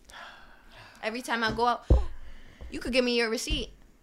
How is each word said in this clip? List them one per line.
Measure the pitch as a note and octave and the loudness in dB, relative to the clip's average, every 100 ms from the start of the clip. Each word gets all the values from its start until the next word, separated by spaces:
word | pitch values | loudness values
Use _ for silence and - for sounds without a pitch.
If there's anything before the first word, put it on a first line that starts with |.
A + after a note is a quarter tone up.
| - - - - - - - - - - | -20 -18 -18 -18 -20 -20 -20 -20 -20 -8
Every | G#3+ A#3 | -6 -6
time | B3+ A#3 | -4 0
I | A3+ | 0
go | A3 A#3+ | 2 2
out, | A#3 - - - - - - - - - | 0 6 6 6 -4 -10 -14 -16 -16 -12
you | D4 | -8
could | C#4 | 0
give | B3 B3 | 2 4
me | A#3+ | 2
your | A3+ | 2
receipt | A#3 D4+ D4+ - - - - | -2 -2 -4 -4 -12 -20 -20